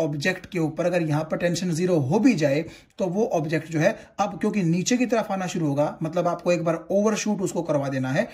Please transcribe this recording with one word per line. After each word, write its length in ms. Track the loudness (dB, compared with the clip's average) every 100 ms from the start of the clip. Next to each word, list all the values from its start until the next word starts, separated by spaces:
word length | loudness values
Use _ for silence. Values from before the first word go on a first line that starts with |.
ऑब्जेक्ट 460 | -4 -2 -2 -4 -4
के 120 | -2
ऊपर 280 | -2 0 0
अगर 160 | 0
यहां 200 | 2 0
पर 120 | -2 -2
टेंशन 340 | 0 0 -2
ज़ीरो 260 | 0 2 2
हो 180 | 2 4
भी 160 | 4
जाए 280 | 4 2 2 -2 -10 -16 -6
तो 80 | -2
वो 180 | 0 0
ऑब्जेक्ट 440 | 0 0 -2 -2
जो 80 | 0
है 120 | 2 0 -4 -4
अब 200 | -2 -2
क्योंकि 220 | -2 0
नीचे 340 | 0 0 2 0
की 100 | 2
तरफ 260 | 0 0
आना 140 | -4 -4
शुरू 200 | -2 0
होगा, 320 | 0 0 -2
मतलब 260 | -4 -2 -2
आपको 240 | 0 0
एक 120 | 0
बार 220 | 0 -2 0
ओवरशूट 500 | 2 2 2 0 -2
उसको 200 | -2 -2
करवा 260 | -2 0 0
देना 220 | -2 0
है, 140 | 0 -2